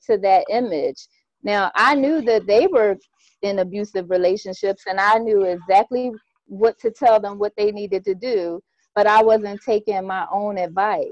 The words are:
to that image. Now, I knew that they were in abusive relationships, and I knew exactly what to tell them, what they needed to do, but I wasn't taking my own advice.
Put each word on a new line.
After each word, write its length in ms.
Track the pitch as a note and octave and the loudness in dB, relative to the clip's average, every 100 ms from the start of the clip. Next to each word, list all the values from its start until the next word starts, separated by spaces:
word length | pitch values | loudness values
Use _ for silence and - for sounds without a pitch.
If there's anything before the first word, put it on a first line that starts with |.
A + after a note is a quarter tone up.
| - | -2
to 100 | G#3+ | 0
that 260 | G3 F#3+ - | 4 2 2
image. 600 | A3+ A#3+ D#3 C#3 C#3 - _ _ _ | -2 -2 -4 -4 -6 -16 _ _ _
Now, 300 | G3+ G#3 F#3+ | -4 -2 0
I 220 | - A#3+ C#4+ | 2 2 2
knew 260 | C4+ D#4+ | 0 0
that 240 | A#3+ A3 G3+ | 0 0 2
they 220 | G#3+ F#4 | 2 4
were 280 | D4 G#3+ F#3+ _ _ _ _ | 4 2 -2 _ _ _ _
in 160 | G3+ G3 | -6 -4
abusive 500 | F#3 G3+ G#3 F#3+ F3 | -4 -6 -6 -6 -2
relationships, 760 | F#3 F3+ G3+ G3 F#3 G3 G3 - | 0 0 -2 -6 -6 -4 -4 -6
and 140 | F#3+ | -2
I 180 | G3+ A3+ | 2 2
knew 240 | A3+ G#3 | 2 0
exactly 680 | F#3+ F3 F3+ F#3+ - B3 B3+ A3 _ _ - | 0 -2 2 2 2 -2 -6 -10 _ _ -16
what 320 | F#3+ A3+ - | 0 0 0
to 120 | A#3 | -6
tell 260 | A3 B3+ A3 | 0 4 4
them, 200 | G3+ G3+ | 2 -4
what 140 | G#3 G#3 | -4 -2
they 160 | G#3 | -2
needed 320 | G#3 G3+ F#3+ | -2 -4 -4
to 100 | F#3+ | -4
do, 460 | F#3+ B3 A3 E3+ E3+ - _ _ | -4 -2 -4 -4 -8 -14 _ _
but 140 | G#3 G#3 | 0 4
I 140 | A3 | 4
wasn't 380 | A3 A3 G#3 G3+ | 4 2 -4 -10
taking 440 | - G#3+ G#3+ G3 F#3+ | -4 -2 -2 -4 -4
my 200 | F#3+ F3 | -6 -6
own 260 | G3 G#3 G3 | -6 -4 -6
advice. 460 | F3 F3+ G#3+ F3 - | -6 -2 -2 -2 -6